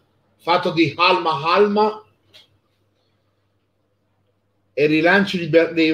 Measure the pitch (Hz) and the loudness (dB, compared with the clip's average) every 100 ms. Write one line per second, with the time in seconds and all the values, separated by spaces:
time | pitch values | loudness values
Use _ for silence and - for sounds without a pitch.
0 | _ _ _ _ - 175 175 156 151 - | _ _ _ _ -4 -2 -2 0 -2 0
1 | 180 180 170 147 160 190 208 202 214 - | 0 0 -2 -4 -2 0 2 2 -2 -2
2 | - _ _ - _ _ _ _ _ _ | -14 _ _ -20 _ _ _ _ _ _
3 | _ _ _ _ _ _ _ _ _ _ | _ _ _ _ _ _ _ _ _ _
4 | _ _ _ _ _ _ _ - 151 156 | _ _ _ _ _ _ _ -4 0 0
5 | 165 196 196 185 165 160 165 165 160 | 2 2 0 -4 0 2 2 0 0